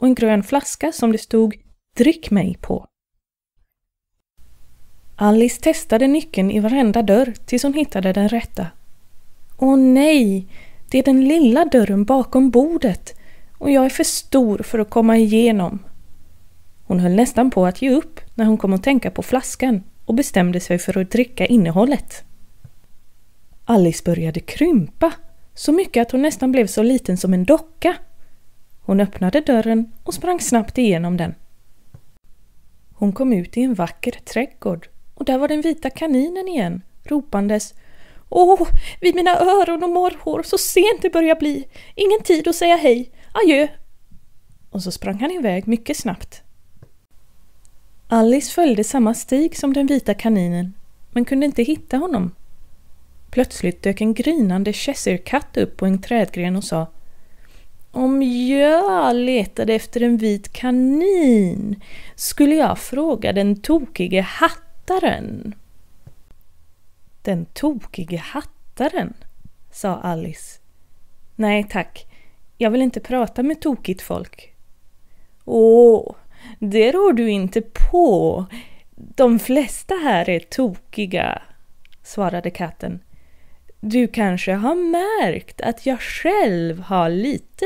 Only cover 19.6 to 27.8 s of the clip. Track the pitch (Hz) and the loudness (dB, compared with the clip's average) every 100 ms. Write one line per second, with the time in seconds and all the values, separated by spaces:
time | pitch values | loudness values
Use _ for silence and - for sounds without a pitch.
19.6 | 262 208 - - - 233 277 196 180 180 | 0 0 -4 -12 -4 -2 0 2 2 0
20.6 | - 175 - 190 190 233 247 - 180 240 | -2 -4 -2 -4 0 0 -2 -2 2 4
21.6 | 170 170 247 277 - - - - - - | 4 2 2 0 -6 -12 -18 -20 -20 -20
22.6 | - - - - - - - - - - | -20 -20 -20 -20 -20 -20 -20 -20 -20 -10
23.6 | - 226 175 160 - 170 160 160 - - | 0 4 4 2 -2 -2 -2 -6 -6 0
24.6 | 339 269 151 - 330 - - - - - | 2 2 0 0 -2 -2 -14 -20 -20 -6
25.6 | - 330 392 240 240 254 302 - 262 262 | 0 0 2 0 0 0 0 0 0 2
26.6 | 208 - 226 262 - 180 185 185 180 311 | 2 2 2 2 0 -2 0 2 4 2
27.6 | - - | 0 -4